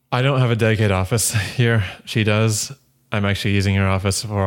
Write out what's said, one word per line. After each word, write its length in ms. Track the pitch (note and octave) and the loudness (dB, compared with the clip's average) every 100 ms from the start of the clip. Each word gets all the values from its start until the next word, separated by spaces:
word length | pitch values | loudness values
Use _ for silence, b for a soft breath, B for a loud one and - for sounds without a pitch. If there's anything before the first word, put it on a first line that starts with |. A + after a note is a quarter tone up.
| _ | _
I 100 | A#2+ | -2
don't 180 | C3+ C3 | 0 2
have 100 | B2 | 2
a 40 | A2+ | 2
dedicated 340 | A2+ A2 G#2+ | 2 2 2
office 400 | F#2 F#2 A#2 - | 0 0 -2 -2
<laughs> 220 | G#2+ F#2+ - | -2 -4 0
here. 300 | A#2 A#2 F2+ B | 2 2 -2 B
She 220 | - A#2 G#2+ | -6 -2 0
does. 480 | G#2+ A2 G#2+ - - _ _ _ | 2 0 -2 -6 -12 _ _ _
I'm 140 | G#2+ | -2
actually 300 | G2+ F#2+ G#2 | 0 0 0
using 220 | G2+ G2 G2 | 0 2 2
her 120 | F#2+ | 0
office 360 | F#2+ G2 - | 0 -2 -4
for 180 | G#2+ G2+ | -4 -2